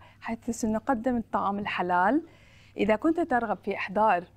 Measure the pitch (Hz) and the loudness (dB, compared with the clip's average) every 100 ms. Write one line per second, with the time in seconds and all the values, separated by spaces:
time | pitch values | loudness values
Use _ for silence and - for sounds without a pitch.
0 | - - - 233 - 233 220 220 - 233 | -8 -16 -10 -8 -6 -4 -2 -2 -2 -2
1 | 254 240 - 202 190 202 208 - 180 175 | 0 -2 -2 -2 -2 -2 -4 -4 0 2
2 | 190 302 - - - - - - 208 214 | 4 2 -2 -20 -20 -20 -16 -2 0 2
3 | 320 330 339 240 220 180 208 196 - 190 | 2 0 0 0 0 -4 -4 -6 -4 2
4 | 214 180 180 | 4 2 -2